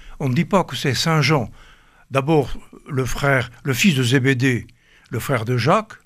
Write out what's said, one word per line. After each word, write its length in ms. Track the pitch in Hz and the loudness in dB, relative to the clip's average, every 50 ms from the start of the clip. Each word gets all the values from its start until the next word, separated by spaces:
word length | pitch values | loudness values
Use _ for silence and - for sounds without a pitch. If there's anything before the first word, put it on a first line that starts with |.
| - - - - | -20 -16 -10 -6
On 120 | 151 131 | -4 -2
ne 40 | 123 | 0
dit 120 | 165 170 | 0 0
pas 180 | - 208 185 165 | 2 2 0 0
que 100 | - 127 | 0 -6
c'est 200 | - - 143 120 | -4 -2 -2 -2
Saint 260 | - - 165 160 156 | 0 0 2 2 2
Jean. 300 | 135 131 160 139 104 - - - - - - _ _ _ _ _ _ - | 4 4 2 2 0 -4 -10 -16 -20 -20 -20 _ _ _ _ _ _ -4
D'abord, 460 | - 139 131 151 165 147 123 - - - - - - - - - | -2 -2 0 2 2 2 2 0 -4 -10 -12 -16 -20 -20 -12 -6
le 160 | 131 131 127 | -4 -4 -2
frère, 460 | 123 - - 143 139 139 127 117 - - - | -2 -4 -2 0 2 2 2 0 -4 -10 -10
le 120 | - 143 127 | -6 -4 -2
fils 200 | 120 233 202 143 | 2 2 2 2
de 80 | 131 | 2
Zébédée, 640 | 127 117 139 139 120 139 135 120 135 135 123 104 87 - - _ _ _ _ _ _ - | 2 2 2 2 2 2 0 2 2 0 0 -2 -4 -10 -20 _ _ _ _ _ _ -10
le 80 | - 113 | -8 -6
frère 260 | - - 139 110 110 | -4 -2 -2 -2 -2
de 140 | 113 127 120 | -2 -2 0
Jacques. 340 | 110 151 190 220 208 - - - - | 2 2 2 2 0 -4 -12 -16 -10